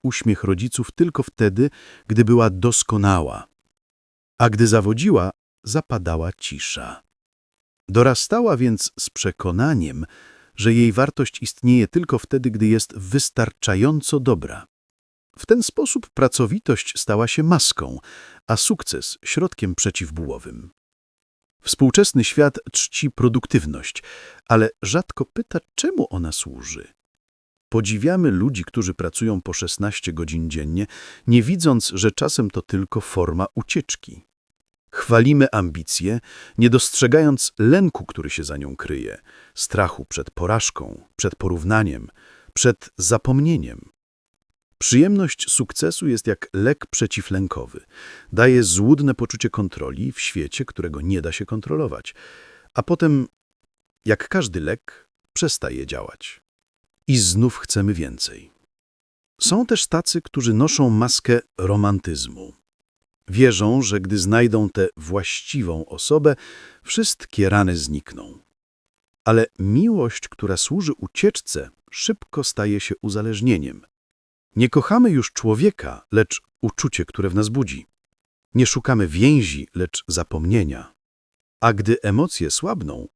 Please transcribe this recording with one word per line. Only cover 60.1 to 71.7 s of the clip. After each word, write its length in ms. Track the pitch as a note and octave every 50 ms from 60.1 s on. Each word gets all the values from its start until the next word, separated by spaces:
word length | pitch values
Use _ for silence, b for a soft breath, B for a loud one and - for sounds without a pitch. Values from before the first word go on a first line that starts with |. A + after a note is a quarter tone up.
| - E3+
którzy 320 | - - - C#3+ A#2+ A#2 A2
noszą 360 | G#2+ C#3 D#3 D#3 D#3 C#3 B2
maskę 500 | A2 G#2+ A#2+ B2 - - - - A#2+ A#2+ - _ _
romantyzmu. 960 | - F#2 F#2+ G2+ G#2 G#2 G2+ G2+ F2+ - F#2 D#2 C2 C2 B1 B1 F#2 F#2 - - _ _ _ _ _ _ _ _ _ _ _ _ _ _
Wierzą, 540 | - F#2 A2 C3 B2 G#2+ F2+ G2+ G#2+ A#2+ C3+
że 180 | B2+ F#2+ G2+ G2+
gdy 180 | F#2 F#2 G#2+
znajdą 520 | G2+ F2+ G2 A2 A#2 A#2+ A#2 G#2+ A2 G#2+ F#2+
tę 180 | - G#2 F#2+ F#2 -
właściwą 880 | - D#2 E2 F#2 G2+ F2+ - - - - - - C#3 G#2+ E2+ D#2+ D#2+ D#2+
osobę, 500 | - - - - - D3 D#3 D3 D3+ C3+ - B B B B B B B B B
wszystkie 640 | - - A3+ A3+ - - - - - - - G2 F#2+
rany 280 | G2+ G#2 G2+ F#2 F2+
znikną. 640 | E2 D2 D2+ D2+ C#2+ - - - - - - - - _ _ _ _ _ _ _ _ _ _ _ _ _ _ _ _ -
Ale 200 | A2 A2+ A2+ A2+ - _ -
miłość, 680 | F#2+ G2 G#2+ C#3 G3+ A#3 A3 F#3 B2 A#2 - - -
która 300 | - - - G#2 F#2+ F#2+
służy 360 | - - - D3+ G3 F3+ D3+ -
ucieczce, 760 | - - - - - - G#3 - - - - - D#2 C2+ -